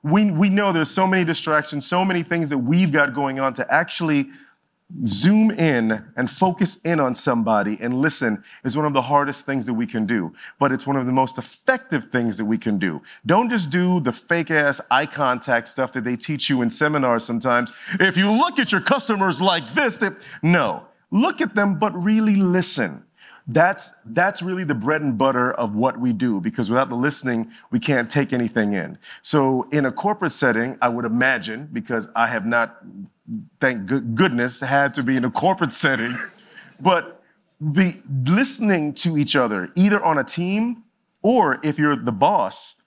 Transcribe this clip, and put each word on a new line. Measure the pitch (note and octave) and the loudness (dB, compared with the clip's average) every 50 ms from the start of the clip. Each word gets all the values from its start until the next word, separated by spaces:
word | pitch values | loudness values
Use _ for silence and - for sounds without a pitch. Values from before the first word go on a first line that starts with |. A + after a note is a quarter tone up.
We, | - D#3 D#3+ G3+ G#3+ G#3 | 0 2 2 4 4 2
we | E3+ D3+ G3 G3+ | 2 2 2 4
know | F#3+ G3+ G#3 G3 | 4 2 2 2
there's | F3 E3 D#3 C#3 | 2 2 0 0
so | - - F#3+ | 2 2 2
many | F#3+ F#3+ F#3 F3+ | 2 2 2 2
distractions, | D#3+ E3 - - D#3+ D3+ D3+ D3+ - D3+ C#3+ C3+ | 0 -2 -4 -2 0 0 0 0 -2 -6 -6 -4
so | - F3+ F3+ F#3 | -2 0 0 0
many | F#3+ F#3 F3 D#3+ | 2 0 -2 -2
things | - F3 E3+ E3 C#3+ | -2 -2 -2 -2 -2
that | D3 C3+ | -2 -2
we've | A#2+ B2 D#3 F3 F#3+ E3 | 0 2 2 4 4 4
got | C3+ D3+ C#3+ C#3+ A#2+ | 4 2 2 2 0
going | C#3+ C#3+ C3+ C3 C3+ | -4 -4 -4 -2 -2
on. | C3+ C3+ A#2+ | -2 -2 -2
To | B2 B2+ - | -4 -4 0
actually | - D#3 E3+ - - - E3+ D#3+ D3+ C#3+ C3+ C3+ - - - _ _ _ _ _ _ _ _ _ F3 - B2+ | 0 0 0 -2 -6 -4 -2 0 2 0 0 -2 -8 -20 -20 _ _ _ _ _ _ _ _ _ -10 -4 0
zoom | A2 G2 - - F3 G#3 G#3+ A3 A3 | 0 2 4 4 4 6 6 4 4
in | G3 D#3+ E3 D#3+ C#3 A#2+ A2+ A2 A2 G#2+ - - - | 4 2 2 2 4 2 2 2 0 -2 -4 -10 -4
and | - B2+ B2 | -4 -4 -4
focus | - - F#3+ F#3 E3+ - G3+ E3 - - | 0 0 0 0 2 0 -2 -2 -2 -4
in | - D#3+ E3+ D#3+ | -2 -2 0 0
on | C#3+ B2+ B2 | 0 0 0
somebody | - - C#3+ B2 A#2 A2 A2+ A2 G#2 G2+ G#2 G#2+ F#2+ | -2 0 0 0 0 0 2 2 0 0 -2 -4 -4
and | G#2+ A#2+ B2+ | -4 -4 -2
listen | B2+ C#3 D#3 - - C3+ A#2 G#2+ G2+ - - - - _ | 0 0 0 0 0 -2 -2 -2 -4 -8 -18 -20 -8 _
is | C3 A2 | -4 -2
one | D3 D3+ | -2 -2
of | D3+ | 0
the | C#3 C3+ | 0 0
hardest | B2 B2 D3 C#3+ C#3+ C#3 C3 - - | 0 2 2 2 2 0 -4 -8 -6
things | - C3+ C3+ A2+ | -4 -4 -4 -2
that | A2+ | -2
we | A#2+ A2+ A#2+ | -2 -2 -4
can | - - A2+ G#2+ | -2 -2 -4 -2
do. | G2 B2 G#2+ F2+ - - - - - - _ | 0 0 -2 -2 -4 -8 -14 -20 -20 -4 _
But | C#3 C#3 | 0 0
it's | C3 B2+ - | 0 -2 -2
one | C3+ C#3 | -4 -4
of | C3+ B2+ | -2 -2
the | B2+ | 0
most | B2+ C3 C3 B2+ - - | 0 0 0 0 -4 -10
effective | A#2+ - - - - - C4 B3+ - - D#3+ C3+ A2 - | -10 -12 -14 -4 0 0 0 0 -2 -4 -4 -4 -4 -2
things | - B2+ A#2 A#2 G2+ | -4 -2 -2 -2 -2
that | F2+ A2 | -4 -2
we | G#2 A2+ A2+ | -2 -2 -2
can | - A#2 G#2 F#2+ | -2 -2 -2 0
do. | G2 F2+ D#2 D2 - - - - _ | -2 -2 -4 -6 -10 -16 -20 -12 _
Don't | G#2+ E3+ G#3 B3 A#3 | 2 2 2 2 2
just | A#3+ A3 F3 C#3+ | -2 -2 -2 -2
do | C#3 F3+ F3+ F3+ F3+ F3 | 0 0 2 2 2 0
the | C#3+ B2+ | 0 -2
fake-ass | A#2 - - - E3+ E3+ D#3+ - E3 D3+ D3 C#3+ C3+ - - - | -4 -4 -4 -2 -2 -2 0 0 0 2 2 2 0 -2 -2 0
eye | B2 C3 D3+ | 2 2 2
contact | - - D3 D3 B2+ B2 B2 - - B2 A#2 A#2 - | 0 -4 -2 0 0 0 -2 -2 -2 -2 -2 -2 -4
stuff | - - C3 B2 | -4 -4 -4 -4
that | - C3 A2+ | -4 -6 -4
they | B2 B2 | -4 -4
teach | A#2 - - D3+ C#3 - - | -6 -4 -6 -4 -4 -2 -2
you | C#3+ B2 | 0 0
in | A#2+ A#2 | 0 0
seminars | - - D3+ D3+ D3+ D3 C3 B2+ A#2 A2+ A2+ | 0 0 0 0 0 0 2 2 0 0 -2
sometimes. | - A#2 A#2 - C3 A#2+ A#2+ B2 A#2 - - - - E3 F#3+ | -4 -6 -4 0 2 2 2 0 -2 -8 -16 -12 -10 0 2
"If | F#3+ F#3+ - F3 | 2 2 4 2
you | F#3+ G#3 | 2 2
look | A3 A#3 D4+ F4 - - | 4 2 2 2 2 -2
at | B3 - | 0 2
your | - F#3 | 0 0
customers | F3+ - C#4 C4+ - - A3 G3 F#3+ F#3+ D#3 B2 | 2 2 0 2 2 -2 0 0 2 0 0 2
like | F3+ G3 F3+ E3+ A#3+ A#2 | 2 2 2 0 -2 -2
this," | C3 - D4 A#3+ A3 - | -2 0 0 0 0 0
that, | A3 G3 G3 - - - - - | -2 -2 -4 -8 -18 -20 -14 -2
no. | - D#3+ F3 E3+ C3+ G#2 D#2+ - - - _ _ _ _ | 2 4 4 4 4 2 -2 -6 -10 -18 _ _ _ _
Look | - G3 C4 F#4 - - | 0 2 2 0 0 -2
at | E4 - - | -4 -2 0
them, | G#3+ G3+ G3+ F#3+ D3+ | 0 0 0 0 0
but | G#3+ G#3+ - F3+ | -2 -2 -2 -2
really | F3 G#3 G#3+ A3 A3 G#3+ G3+ | 0 0 2 2 4 4 4
listen. | G3 F#3+ F3+ F3+ F#3 E3+ - - - A2+ F2 C#2 C2 - _ _ _ - - - - _ | 4 4 4 2 2 0 0 -2 -2 -2 -4 -4 -12 -18 _ _ _ -20 -20 -20 -18 _
That's, | - A#2+ D#3 E3 F#3 G3 - - - - _ _ | -2 2 4 4 4 2 -2 -8 -14 -14 _ _
that's | A2+ A2+ D#3 F3+ G3 G3 - | -6 -2 0 0 0 0 -4
really | E3+ F#3 F#3 F#3 F#3 | -6 -6 -4 -4 -2
the | D3 C#3+ | -2 -2
bread | A2+ G2+ C3 D#3 D#3 | -2 0 0 0 0
and | D3+ C#3 A#2+ G#2 | 0 -2 0 2
butter | C3 C3+ B2+ B2 B2 B2+ | 2 2 2 2 0 0
of | - - A#2 A2 G#2 | 0 -2 -4 -2 0
what | G#2+ A#2+ C3 A#2+ A#2 | 0 0 0 0 0
we | B2 B2+ A#2 | -2 -2 0
do, | G2 B2+ B2 G#2+ G2 | 0 0 0 0 0
because | F2 A2 A2 - A#2 F#2+ | -2 -4 -4 -2 -2 0
without | A#2 B2+ C3 - | 2 0 2 0
the | A#2+ | -2
listening, | A#2+ B2 D3+ C#3+ - - B2+ A#2+ A2+ A2+ - - - - _ | -2 -2 -2 -2 -2 -4 -2 -2 -2 -4 -6 -10 -20 -12 _
we | - A#2+ | -4 -2
can't | - - D3 F3+ F3+ A2+ | 0 2 0 0 0 0
take | - D3 C#3 - | 0 -2 0 0
anything | C3+ B2 A#2+ A2 - A#2+ G#2+ G#2 | -2 -2 -2 -2 0 0 0 0
in. | G#2 F#2+ D#2+ D2+ - - _ - - - | 0 -4 -6 -8 -12 -18 _ -20 -20 -10
So | _ - - D3+ C3+ C3 C3 B2+ - - | _ 0 2 2 4 4 2 0 -2 -2
in | C#3+ D3+ C#3 | -2 0 0
a | C3 | 0
corporate | A2+ - - G3+ G#3 G#3 F#3+ D#3+ | -2 -2 -4 -4 -2 -2 -2 -4
setting, | - - - B2+ A2+ A2 A#2 B2+ B2+ - | -2 0 2 2 2 2 0 -4 -2 -2
I | B2 B2 | -2 -2
would | A#2 A#2+ A#2+ | 0 -2 -4
imagine, | A2+ A2 A#2+ B2 C3+ C3 A#2 F2+ A2 A2 A#2+ D3 D3+ | -2 0 2 2 2 0 0 -4 -8 -10 -10 -12 -10
because | A#2 A#2 A2+ - B2 A2+ G2+ - - | -10 -10 -6 -4 -4 -4 -4 -4 -2
I | A#2 A#2 A2+ | 0 0 0
have | B2 A2 F#2+ | 0 -4 -2
not, | A2+ A#2 A#2+ A#2 A2+ - - - - - G2 G2 - _ _ _ - A2+ G#2+ - - _ _ | 0 0 0 0 0 -4 -18 -20 -20 -18 -18 -18 -18 _ _ _ -12 -12 -12 -12 -16 _ _
thank | - C3 B2+ A2 G2 | 0 0 0 -2 -4
go-, | G2 C3 C#3 | -2 -4 -2
goodness, | A#2 A#2+ A2+ A2 F#3+ F#3 B2 A#2+ A#2+ B2+ B2 - | -2 -4 0 2 2 2 2 0 -2 -2 -2 -4
had | C#3 B2 C#3 C#3 C#3+ C#3 - | -2 0 2 2 2 2 0
to | C#3+ | -2
be | B2+ A#2+ C3+ | -2 0 0
in | C3 B2 | 0 0
a | B2 | -2
corporate | - - - F#3 F#3+ - E3+ C#3 | -2 0 0 0 0 0 -2 -2
<laughs> | - - - | 0 0 2
setting, | C#3+ C3+ A#2+ A2+ A#2+ B2 A#2 - - - - - - - - - - _ _ | 2 2 0 -2 -4 -4 -6 -10 -12 -14 -20 -20 -20 -20 -20 -20 -20 _ _
but | C#3 F3 F3+ E3+ E3 - - - _ _ _ _ _ _ _ _ D3+ D#3 | 2 2 2 2 0 -6 -16 -20 _ _ _ _ _ _ _ _ -6 -2
be | C#3+ F3+ F#3+ F3+ - - - - C#3 C3 B2+ | 2 2 2 2 0 -6 -12 -8 -6 -4 0
listening | C3+ F3 G#3+ C4+ C4+ - - A3+ G#3 G3 E3+ D3+ D3 C#3 | 2 2 2 2 0 -2 -2 0 0 2 2 0 -2 -4
to | - - F3 D#3+ D3 | -4 -4 -2 0 0
each | C#3+ - - | 0 2 2
other, | C#3+ B2+ A2+ G#2+ F#2+ F2+ F2 - | 0 2 2 0 -4 -6 -4 2
either | F3 F#3 G3+ G#3 G3+ | 2 4 4 4 2
on | - E3 D#3 | 2 0 0
a | C#3+ C3 | 0 -2
team | - - - F3 F3+ G3 G#3+ A3+ A#3+ A#3+ A3+ - _ _ _ _ _ _ _ | -4 -4 -6 -4 -2 -2 -2 -2 -4 -4 -8 -14 _ _ _ _ _ _ _
or | - G#3 B3 B3 G3 D3 C3 - | 0 2 4 4 4 2 2 0
if | - D3+ C#3+ - | -2 -2 0 2
you're | D3+ D3 C#3+ | 2 2 2
the | A#2+ A2+ B2 | 0 -2 -4
boss. | A2+ F#2+ C#3 D#3+ G#3 F#3 G2+ F#2+ - - - - - _ _ | 0 2 2 2 4 2 0 -2 -4 -8 -10 -10 -12 _ _